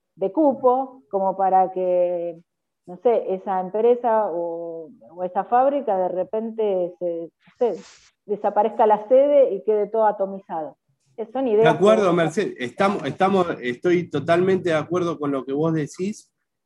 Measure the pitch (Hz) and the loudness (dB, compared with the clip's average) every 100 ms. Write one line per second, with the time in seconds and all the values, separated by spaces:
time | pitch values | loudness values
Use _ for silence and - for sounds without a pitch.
0 | _ - 190 311 294 254 254 254 269 - | _ -8 -4 2 2 4 2 2 -2 -10
1 | - 196 190 185 190 190 185 185 180 180 | -8 -2 -2 0 2 2 2 0 -2 0
2 | 175 175 170 165 _ _ _ _ - 180 | 0 -2 -6 -10 _ _ _ _ -20 -2
3 | 247 220 - 190 202 185 185 214 233 240 | 0 0 0 -6 -4 -4 -4 0 2 2
4 | 240 220 202 170 170 170 170 165 156 - | 2 0 0 -4 -6 -8 -10 -12 -16 -20
5 | - 170 180 196 190 240 269 285 233 190 | -20 -10 -6 -6 0 2 2 0 -2 0
6 | 180 180 185 220 226 226 214 185 175 175 | 0 -2 -4 -4 -6 -4 -2 0 -2 -4
7 | 175 170 165 _ _ - 240 180 - - | -6 -6 -10 _ _ -4 -2 -4 -12 -20
8 | _ _ - 202 208 208 220 220 220 214 | _ _ -8 -4 -2 0 0 2 2 2
9 | 214 262 285 285 233 190 - 214 202 220 | 4 4 6 4 4 2 -2 0 0 0
10 | 214 208 196 190 - 170 147 - _ _ | 0 0 -6 -8 -10 -8 -8 -14 _ _
11 | _ - 220 262 262 208 165 156 202 220 | _ -14 -8 -4 0 4 4 4 4 4
12 | 190 170 160 208 151 - 123 - 202 202 | 4 2 0 -2 -6 -6 -10 -2 -2 0
13 | 139 - 190 196 170 117 123 123 180 175 | -6 0 2 2 0 -4 -6 -4 0 0
14 | 170 147 165 170 185 185 170 156 151 175 | 0 -6 0 2 2 0 0 -2 -2 -4
15 | 170 143 147 135 123 139 165 160 139 - | -4 -4 -4 -4 -4 -2 -2 -2 -4 -6
16 | 190 214 _ _ _ _ | -8 -8 _ _ _ _